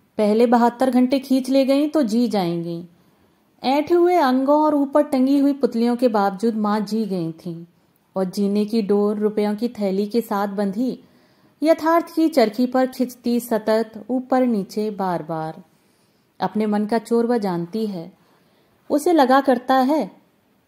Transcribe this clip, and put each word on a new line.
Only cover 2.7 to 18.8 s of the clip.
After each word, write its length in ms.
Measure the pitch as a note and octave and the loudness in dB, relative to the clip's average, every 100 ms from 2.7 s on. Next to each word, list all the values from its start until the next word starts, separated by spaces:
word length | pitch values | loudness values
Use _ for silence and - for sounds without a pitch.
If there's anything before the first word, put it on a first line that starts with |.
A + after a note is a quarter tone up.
| E3+ F3 _ _ _ _ _ _ _ | -8 -12 _ _ _ _ _ _ _
ऐंठे 300 | B3 C#4 D4+ | -2 -2 2
हुए 200 | F4 F4 | 2 4
अंगों 480 | F4+ C4+ B3+ C4+ D4 | 4 2 2 2 2
और 120 | D4+ | 2
ऊपर 280 | D4 C#4 D4+ | 2 2 2
टंगी 360 | D4 C4 C4 C#4+ | 2 2 2 2
हुई 140 | C#4 | 2
पुतलियों 440 | C#4 A#3 A#3 A#3 A#3+ | 2 -2 0 -2 0
के 120 | B3+ | 0
बावजूद 460 | G#3+ G3 F#3+ A#3 | 2 0 0 -2
माँ 260 | A3 G#3 G#3+ | -2 -2 -2
जी 240 | G#3 A3 | -2 -4
गई 280 | G#3 F#3+ E3 | -4 -4 -6
थीं 340 | D#3+ F3 E3+ E3+ _ _ _ _ F#3+ | -8 -12 -12 -14 _ _ _ _ -6
और 80 | |
जीने 400 | F#3+ G3+ G3+ G3+ | -4 -2 0 0
की 180 | G#3 A3+ | 0 -2
डोर 340 | G3 G3+ G#3 G#3 | 0 0 0 0
रुपयों 400 | G#3 G#3+ G#3 G#3 | -2 -2 -2 -2
की 120 | A#3 | -6
थैली 380 | A3+ G3+ F#3+ G#3 | -4 -2 -2 -2
के 140 | A#3 | -2
साथ 280 | A3+ G3+ G#3 | -2 -4 -4
बंधी 560 | G3 G3+ F#3+ B3+ B3 - _ _ _ _ _ | -4 -4 -2 -4 -6 -12 _ _ _ _ _
यथार्थ 520 | D4+ D#4+ D#4+ E4+ E4+ | 0 2 2 2 0
की 140 | - D#4+ | 0 0
चरखी 380 | D4+ A3 G#3 B3+ | 2 2 2 -2
पर 200 | B3+ B3+ | 0 -2
खिंचती 540 | B3+ B3 - A#3+ A#3+ | -2 -6 -4 -4 -4
सतत 640 | A#3+ A3 A3 A3 A3 G#3 - | -2 -4 0 0 -2 -8 -6
ऊपर 320 | B3+ B3+ C4 | -6 0 0
नीचे 480 | B3+ A3 F#3 G#3+ G#3+ | 2 0 -4 -6 -6
बार 320 | G3 F#3+ E3 | -4 -4 -4
बार। 400 | D#3 D#3+ D#3+ D#3+ - _ _ _ _ _ _ - | -6 -8 -8 -10 -18 _ _ _ _ _ _ -8
अपने 260 | F#3 G#3+ G#3+ | -6 -4 -2
मन 200 | G#3 G#3+ | -2 -2
का 120 | A3+ | -2
चोर 280 | A3 A#3 A#3 | 0 -2 0
वह 120 | A#3+ | 0
जानती 480 | G3+ E3+ E3+ A3 A3 | -2 -4 -4 -6 -6
है, 260 | F#3 F3 - _ _ _ _ _ _ | -6 -12 -18 _ _ _ _ _ _